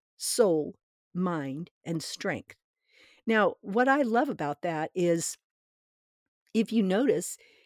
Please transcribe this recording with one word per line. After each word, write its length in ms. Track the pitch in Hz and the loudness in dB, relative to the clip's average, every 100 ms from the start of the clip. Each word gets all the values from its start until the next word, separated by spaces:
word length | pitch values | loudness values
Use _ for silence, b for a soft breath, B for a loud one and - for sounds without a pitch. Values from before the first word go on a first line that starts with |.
| _ - | _ -10
soul, 580 | - - 214 156 143 - _ _ _ | -2 2 4 4 0 -10 _ _ _
mind, 560 | 175 185 165 135 139 175 _ | -4 -2 -2 -6 -8 -12 _
and 200 | - 165 | -6 -6
strength. 520 | - - 196 127 - - _ _ b b b b - | -6 -8 -6 -6 -10 -20 _ _ b b b b 0
Now, 300 | 220 196 - | 2 2 0
what 260 | - 208 254 | -4 0 2
I 140 | 277 | 2
love 280 | 247 233 285 | 2 2 0
about 320 | 175 147 147 | -2 -6 -4
that 300 | 180 156 156 | -4 -4 -4
is, 440 | 190 175 170 - - _ _ _ _ _ _ _ _ _ _ _ | 0 2 2 -2 -10 _ _ _ _ _ _ _ _ _ _ _
if 180 | 220 208 | -2 0
you 120 | 220 | 0
notice, 540 | 190 190 269 160 - - b b | 2 2 2 0 -4 -12 b b